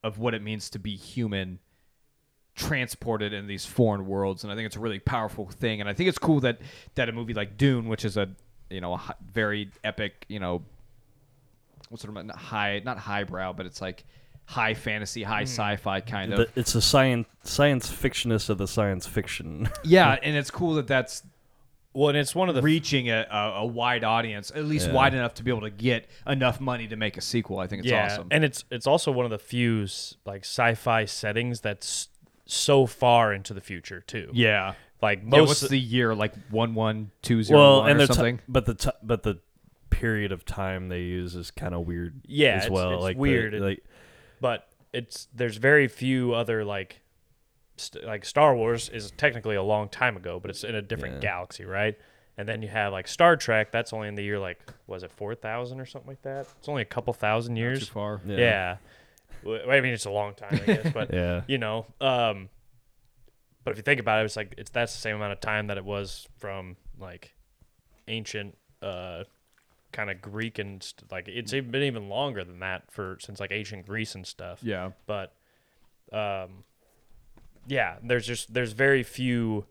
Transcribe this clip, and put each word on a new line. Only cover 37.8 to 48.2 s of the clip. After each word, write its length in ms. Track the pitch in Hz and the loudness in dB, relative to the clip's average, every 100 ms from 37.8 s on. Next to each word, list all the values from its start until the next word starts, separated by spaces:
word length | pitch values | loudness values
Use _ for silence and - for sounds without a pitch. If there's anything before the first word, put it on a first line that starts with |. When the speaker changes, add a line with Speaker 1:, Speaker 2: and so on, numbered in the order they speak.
| 127 | 8
Speaker 3:
and 100 | 147 | 6
Speaker 1:
or 20 | |
Speaker 3:
the 40 | 139 | 6
ti-, 40 | |
Speaker 1:
something? 260 | 123 117 120 - | 6 2 0 0
Speaker 3:
but 200 | 127 120 | 2 2
the 80 | 113 | 0
ti-, 140 | 143 - | -2 -4
but 220 | 110 113 | -2 0
the 160 | 107 90 _ _ _ _ - | 0 -4 _ _ _ _ 0
period 420 | - 117 107 101 | 0 2 0 0
of 140 | 92 - | -4 -6
time 440 | - 95 92 92 | -4 -4 -4 -4
they 120 | 90 | -4
use 320 | 87 90 90 | -4 -4 -6
is 160 | 87 85 | -8 -10
kinda 300 | - 87 87 | -8 -6 -4
weird 420 | 85 85 85 135 - | -4 -4 -6 -10 -6
Speaker 2:
Yeah, 220 | 139 139 95 | 4 4 6
Speaker 3:
as 60 | 107 | 0
Speaker 2:
it's, 60 | |
Speaker 3:
well. 220 | 95 90 | 0 0
Speaker 2:
it's 80 | 90 | 0
Speaker 3:
Like, 140 | 95 131 | -2 0
the, 40 | |
Speaker 2:
weird. 320 | 139 127 110 104 | 2 2 0 -2
Speaker 3:
like, 280 | 98 98 - - - - - _ | -2 -2 -10 -20 -20 -20 -20 _
Speaker 2:
But 280 | 123 117 _ _ _ | -2 -2 _ _ _
it's, 340 | 123 117 - - | -8 -8 -14 -16
there's 240 | 120 123 107 | -4 -4 2
very 300 | 131 147 131 | 6 6 6
few 480 | - 127 131 123 117 | 0 0 2 2 0
other, 280 | 117 110 | 0 -2
like, 380 | 104 101 95 - _ _ _ _ _ _ _ - | -2 -6 -8 -14 _ _ _ _ _ _ _ -16
st-, 280 | - - - | -14 -12 -10
like, 200 | 107 | -8